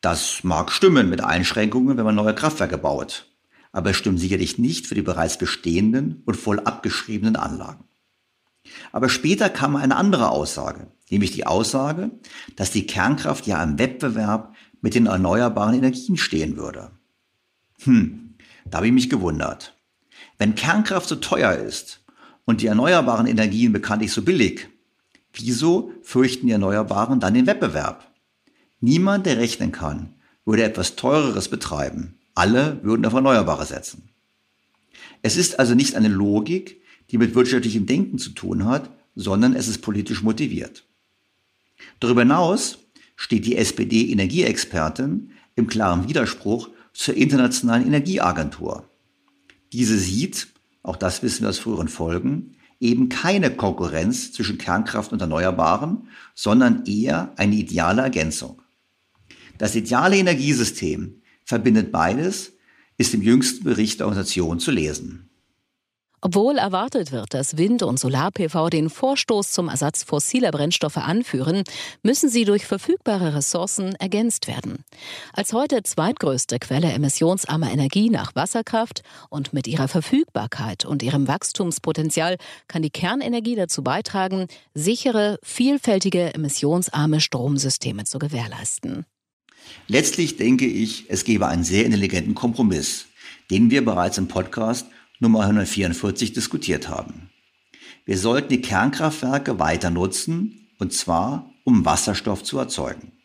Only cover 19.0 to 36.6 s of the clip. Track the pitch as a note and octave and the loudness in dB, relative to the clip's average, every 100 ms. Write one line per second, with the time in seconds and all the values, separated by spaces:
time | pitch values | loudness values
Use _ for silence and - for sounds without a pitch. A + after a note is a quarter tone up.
19 | B2+ C3 F2+ D#2 - A#1 - _ _ _ | 2 0 0 -2 -4 -6 -16 _ _ _
20 | _ - - _ G#2+ G#2+ C#3 F#3+ G#3+ F#3 | _ -20 -20 _ 0 2 2 2 2 0
21 | - D#3 - D#3 A2+ E2 G#1+ - - - | -2 -6 -2 2 2 2 -4 -10 -14 -20
22 | _ _ - _ - A2 A2 G#2+ C#3 F3+ | _ _ -20 _ 0 2 4 4 6 4
23 | B2+ A2+ A2+ A2 A2 G#2 A#2 G#2 - G#2+ | 4 2 2 4 2 4 4 2 0 -2
24 | G#2+ - A2 F#3 G2 - - _ _ _ | 0 -2 0 4 2 0 -14 _ _ _
25 | _ _ _ - A2+ A#2+ D#3 E3+ - - | _ _ _ -10 -4 0 2 2 0 -12
26 | - B2 C3 B2+ B2 A2 G2 G2+ G#2+ G2+ | -4 2 2 2 0 2 2 0 0 0
27 | A2+ C4 - A3 B3+ B3+ A#3+ D3+ D3 - | 2 2 4 4 4 2 0 -2 -6 -8
28 | - _ _ _ _ _ _ _ A#2+ D#3 | -18 _ _ _ _ _ _ _ 2 4
29 | F#3+ G3+ F#3+ A#2 A#2 - F#2+ - D#2+ D2+ | 4 2 2 0 0 -2 -6 -4 -6 -6
30 | F2 - _ _ - G#2+ A2 A2 F2+ - | -10 -16 _ _ 0 2 2 0 -6 -2
31 | B2+ D3 C#3+ G2 - - - D#2 C2+ C2+ | 2 2 2 -2 -4 -6 -6 -4 -4 -6
32 | E2+ - _ - F#2 A#2+ D3 C#3 G2+ A2+ | -12 -14 _ 2 4 4 2 -2 -2 0
33 | A2+ B2 C3+ A#2+ E2+ D2 D2 C#2 - - | 2 2 4 4 4 -2 -4 -8 -12 -18
34 | - _ _ _ _ _ _ _ _ - | -20 _ _ _ _ _ _ _ _ -20
35 | - - A2 G#2 F3+ - B2+ A#2+ C3+ - | -20 -4 -2 0 0 2 4 6 4 2
36 | G#2+ G2 G2+ G#2 G#2+ F3+ | 0 2 2 2 0 -4